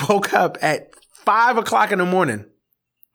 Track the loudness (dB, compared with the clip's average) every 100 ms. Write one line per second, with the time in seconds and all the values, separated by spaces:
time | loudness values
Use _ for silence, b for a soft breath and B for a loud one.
0 | 0 0 0 0 0 -2 -2 -2 -6 -20
1 | _ _ -2 2 2 0 0 0 2 0
2 | 0 0 0 -2 -8 _ _ _ _ _
3 | _